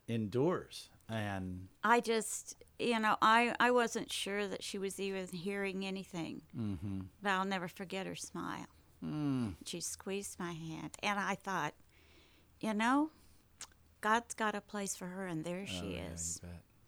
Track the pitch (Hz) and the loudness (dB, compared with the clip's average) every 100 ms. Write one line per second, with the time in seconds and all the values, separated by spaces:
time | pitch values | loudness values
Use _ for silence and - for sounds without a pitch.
0 | - 113 104 120 160 143 - - - - | -4 -2 0 2 2 2 -4 -12 -16 -18
1 | - 110 104 98 92 92 92 - 208 240 | -6 -4 -2 -2 -4 -6 -10 0 4 4
2 | 226 226 - - - - - - 240 233 | 4 0 0 -6 -8 -16 -16 -2 2 4
3 | 214 - 220 226 240 - 240 247 226 220 | 4 6 8 8 6 6 6 6 4 0
4 | - - 196 202 202 - - 202 190 190 | -2 -2 0 0 -2 -4 -4 -4 -4 -2
5 | 196 190 180 180 190 202 196 190 196 190 | -2 -2 -4 -4 -2 0 0 -2 -2 -4
6 | 180 175 135 - - 131 107 90 101 95 | -4 -4 -4 -6 -8 -4 -2 -2 -2 -4
7 | 95 - 202 185 190 190 175 - 180 190 | -6 -4 0 0 0 -2 -4 -6 -6 -6
8 | 175 160 - 170 170 - - - - - | -6 -8 -8 -6 -6 -6 -10 -18 -20 -10
9 | 160 151 143 131 110 82 - 170 - - | -6 -2 0 0 -2 -4 -8 -6 -6 -6
10 | 196 196 196 - 175 165 165 160 - - | -4 -4 -4 -6 -6 -6 -6 -6 -8 -4
11 | 208 202 190 202 196 185 151 - - - | -2 0 0 -2 -2 0 -2 -4 -18 -20
12 | - - - - - - 190 208 226 277 | -20 -20 -20 -20 -20 -4 -2 2 4 6
13 | 311 - - - - - - - - - | 4 -2 -20 -20 -20 -18 -18 -18 -20 -2
14 | 214 226 233 - 220 208 - 208 196 - | 4 4 2 0 0 0 -4 -4 -4 -4
15 | 180 185 185 160 165 180 196 92 98 64 | -6 -6 -4 -2 -2 -4 -4 -4 -4 -4
16 | 90 85 85 - 87 85 - - | -6 -4 -4 -6 -8 -12 -16 -20